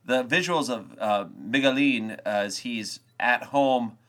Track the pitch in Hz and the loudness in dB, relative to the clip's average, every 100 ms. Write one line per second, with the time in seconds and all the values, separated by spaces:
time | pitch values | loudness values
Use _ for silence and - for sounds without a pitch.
0 | - 127 123 170 175 165 127 117 92 - | 0 0 2 0 2 0 0 -4 -8 -4
1 | 107 104 95 - 107 135 135 131 139 120 | 0 0 0 -10 -2 2 2 4 2 0
2 | 110 - 104 104 101 - 123 117 101 - | -4 -6 -2 0 -2 -4 -6 -6 -8 -12
3 | _ - 120 120 - 143 135 127 113 - | _ -2 0 0 0 2 2 2 -2 -8